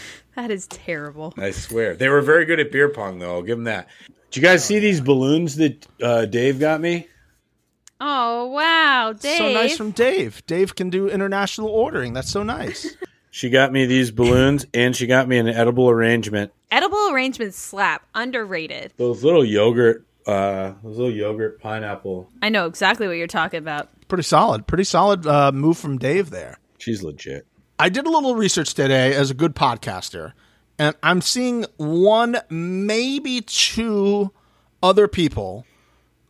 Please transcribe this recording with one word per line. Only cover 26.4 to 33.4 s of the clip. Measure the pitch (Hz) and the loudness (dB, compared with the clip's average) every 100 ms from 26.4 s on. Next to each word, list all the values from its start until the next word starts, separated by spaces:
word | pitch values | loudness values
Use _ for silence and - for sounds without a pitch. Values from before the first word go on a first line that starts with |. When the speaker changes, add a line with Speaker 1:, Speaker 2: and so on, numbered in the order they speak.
| 67 - _ _ | -14 -18 _ _
Speaker 2:
She's | - 107 | -8 -6
legit. | 85 73 - 69 - _ _ - | -6 -12 -12 -14 -14 _ _ 0
Speaker 3:
I | 170 | 0
did | 202 311 | 0 0
a | |
little | 320 269 233 | 0 0 0
research | 202 - 151 | 0 0 -4
today | - 135 135 131 | -2 2 2 2
as | 139 139 | 2 0
a | |
good | 131 165 | 0 -2
podcaster, | - 139 117 - 92 - 90 78 - _ _ _ - | 0 -2 -2 -8 -10 -10 -12 -14 -18 _ _ _ -2
and | 151 - | -2 0
I'm | 156 180 | 0 0
seeing | - 247 247 240 214 - | 0 -2 -2 -4 -6 -8
one, | 151 165 196 220 240 240 - | -4 2 4 4 2 -2 -6
maybe | 160 170 185 202 220 254 277 294 247 | -8 -6 -4 -2 -2 -2 -4 -4 -6